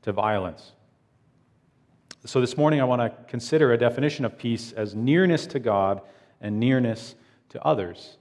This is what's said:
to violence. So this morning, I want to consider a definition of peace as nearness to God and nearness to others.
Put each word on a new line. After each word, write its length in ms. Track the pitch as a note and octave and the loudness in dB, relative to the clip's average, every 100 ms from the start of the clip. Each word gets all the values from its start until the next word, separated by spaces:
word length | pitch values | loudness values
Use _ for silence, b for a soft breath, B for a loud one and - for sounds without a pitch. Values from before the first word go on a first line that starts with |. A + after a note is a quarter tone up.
to 120 | - | -4
violence. 580 | G2+ G#2+ G#2+ F#2 D2+ - _ _ _ _ _ _ _ _ _ _ _ _ _ _ - - | -2 0 0 -4 -10 -20 _ _ _ _ _ _ _ _ _ _ _ _ _ _ -20 -4
So 160 | C3 | 0
this 160 | B2 D3 | 0 2
morning, 240 | D3+ D3 | 2 2
I 40 | B2+ | 2
want 180 | B2 | 2
to 100 | A#2 - - | 0 -4 -12
consider 440 | A#2+ - D3+ C#3+ | -10 -2 4 4
a 60 | A#2 | 4
definition 480 | A#2+ A#2+ D3 C#3+ A#2 | 2 2 -4 -2 -6
of 100 | - | -4
peace 360 | A#2+ A#2 - | -4 -4 -6
as 240 | A2+ G#2+ G#2 | -8 -6 -4
nearness 500 | A#2+ E3 F#3 D#3+ - | 2 2 4 0 -2
to 120 | C3+ | -4
God 420 | A#2 G2+ F#2+ G2 B B B B | 0 2 2 -2 B B B B
and 180 | G#2 G#2+ | -6 0
nearness 540 | A#2+ C3 A#2+ A2 - - b b _ | 2 2 0 -4 -10 -20 b b _
to 140 | - | -4
others. 540 | - C3+ F2+ F2 - - | -2 0 -4 -10 -20 -20